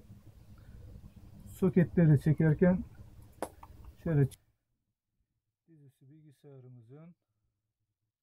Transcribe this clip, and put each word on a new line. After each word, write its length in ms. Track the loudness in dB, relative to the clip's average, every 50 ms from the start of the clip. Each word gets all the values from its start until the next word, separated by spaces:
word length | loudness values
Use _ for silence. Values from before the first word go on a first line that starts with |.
| -20 -20 -20 -20 -20 -20 -20 -20 -20 -20 -20 -20 -20 -20 -20 -20 -20 -20 -20 -20 -20 -20 -20 -20 -20 -20 -20 -20 -20
Soketleri 760 | -20 -8 -2 -2 0 2 2 0 2 2 2 4 4 4 2
çekerken 640 | 2 0 0 2 2 0 2 2 2 0 0 0 -4 -10 -16 -20 -20 -20 -20 -20 -20 -20 -16 -16 -16 -16 -16 -20 -20 -20 -20 -20 -20 -20 -20 -12 -8
şöyle 240 | -4 0 0 0 0 -2 _ _ _ _ _ _ _ _ _ _ _ _ _ _ _ _ _ _ _ _ _ _ _ _ _ _ _
dizüstü 420 | -20 _ -20 -20 _ _ _ -20
bilgisayarımızın 1040 | -20 -20 -20 -20 -20 _ _ -20 -20 -20 -20 -20 -20 -20 -20 -20 -20 -20 -20 -20 -20 _ _ _ _ _ _ _ _ _ _ _ _ _ _ _ _ _ _ _ _ _